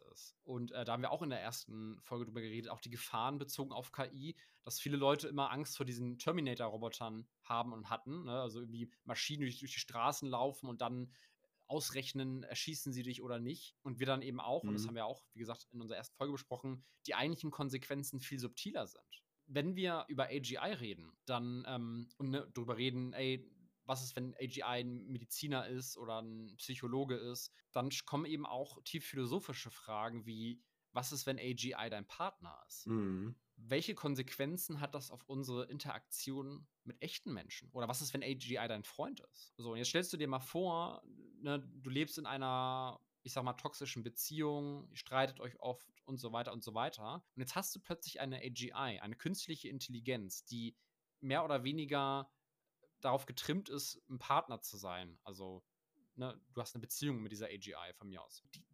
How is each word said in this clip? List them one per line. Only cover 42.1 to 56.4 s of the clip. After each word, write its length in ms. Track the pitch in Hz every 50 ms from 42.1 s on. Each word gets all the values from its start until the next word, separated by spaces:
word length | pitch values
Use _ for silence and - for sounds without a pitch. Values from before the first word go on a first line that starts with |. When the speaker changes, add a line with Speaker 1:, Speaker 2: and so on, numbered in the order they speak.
| - -
Speaker 1:
in 80 | 151
einer, 760 | 104 131 135 135 131 131 127 127 127 131 131 127 127 113 - _ _ _ _ -
ich 100 | 127 -
sag 100 | 135 127
mal, 100 | 127 123
toxischen 500 | - - 151 - - 139 135 - 123 110
Beziehung, 840 | 120 117 - - - 156 156 151 151 147 147 147 143 143 143 139 -
ihr 80 | - -
streitet 420 | - - 127 131 135 135 135 -
euch 200 | - 123 123 -
oft 420 | - 123 123 - - - _ - -
und 120 | - 135 127
so 140 | 131 117
weiter 220 | 113 117 120 127 101
und 100 | 117 107
so 100 | 117 107
weiter. 500 | 110 123 143 - - 107 110 139 175 - _ -
Und 60 | 127
jetzt 140 | 131 127 -
hast 200 | 180 190 - -
du 40 | 202
plötzlich 400 | - - 175 165 - - - -
eine 180 | 135 135 131 131
A 120 | - 131
G 200 | 120 120 123 123
I, 300 | - 117 139 127 104 92
eine 160 | - 104 117
künstliche 540 | - - 165 190 - - - 165 147 - 120
Intelligenz, 760 | 107 135 - - 127 117 117 131 127 120 101 95 - - -
die 300 | - 123 117 117 117 117 _ _ _ _ _ _ _ _ _
mehr 240 | 147 135 135 156 165
oder 180 | 156 147 135 120
weniger 680 | 135 147 160 151 139 143 143 139 135 135 139 135 - _ _ _ _ _ _ _ _ _ _ _ _ _ _
darauf 260 | - 135 123 135 131 -
getrimmt 420 | 123 - - - 151 190 196 -
ist, 320 | - 143 135 - - - - -
ein 80 | 135 123
Partner 440 | - - 139 151 - - 123 110
zu 160 | - - - 101
sein. 420 | 98 95 87 90 92 87 85 - -
Also, 400 | 101 98 95 98 92 92 92 - _ _ _ _ _ _ _ _ _ _
ne, 240 | 127 127 127 113 -